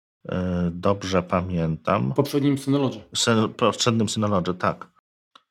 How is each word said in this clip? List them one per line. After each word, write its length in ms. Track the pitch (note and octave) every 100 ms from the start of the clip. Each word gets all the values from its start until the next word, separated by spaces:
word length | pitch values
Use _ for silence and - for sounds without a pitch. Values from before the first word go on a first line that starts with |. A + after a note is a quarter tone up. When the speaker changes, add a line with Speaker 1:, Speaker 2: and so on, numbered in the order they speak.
| _ _ -
Speaker 1:
e, 420 | F#2 F2+ F2+ F2
dobrze 500 | F2 G2+ G2+ F#2+ F#2+
pamiętam. 880 | F2 F#2 F#2 F2 D#2+ D#2+ - G#2 C3
Speaker 2:
Poprzednim 460 | C3+ C3+ D3 C#3+ C3+
Synology. 420 | C3+ C#3 B2+ A2 - -
Speaker 1:
Syn-, 320 | A#2+ A2 A2
poprzednim 600 | - A2+ - B2+ A2+ G#2
Synology, 460 | A2+ G#2 G2 F2+
tak. 360 | F2+ G2 - - _ _ _ _ _ _